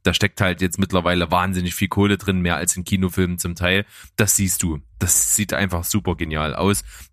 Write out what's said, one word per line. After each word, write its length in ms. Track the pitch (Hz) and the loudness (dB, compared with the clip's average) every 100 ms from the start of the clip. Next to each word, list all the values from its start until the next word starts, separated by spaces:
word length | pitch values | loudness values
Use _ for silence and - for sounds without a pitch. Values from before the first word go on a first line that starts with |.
da 100 | - | 0
steckt 280 | 85 101 - | 2 0 2
halt 200 | 95 87 | 0 0
jetzt 180 | 92 85 | -2 0
mittlerweile 520 | 95 92 85 90 85 | 0 2 2 2 2
wahnsinnig 440 | 90 90 92 87 | 2 2 0 -2
viel 140 | - 95 | -2 -2
Kohle 300 | - 101 98 | 2 2 2
drin, 220 | - 95 | 0 0
mehr 160 | 87 80 | 0 0
als 200 | 90 - | -2 -4
in 80 | |
Kinofilmen 540 | 87 98 92 90 90 87 | -2 0 0 0 -2 -2
zum 160 | 90 | -6
Teil. 320 | 85 90 95 101 - - - | -2 0 0 -2 -10 -8 -2
Das 200 | 107 - | 0 2
siehst 260 | 95 - | 0 0
du. 180 | 90 78 - - | -2 -4 -8 -4
Das 360 | 92 - - | 0 2 2
sieht 200 | - 101 | 0 0
einfach 300 | - 98 87 | -2 -2 -2
super 320 | 85 107 92 82 | -2 -2 -2 -4
genial 380 | 80 78 76 | -4 -4 -4
aus. 300 | 67 95 101 - - - | 0 0 0 -4 -16 -8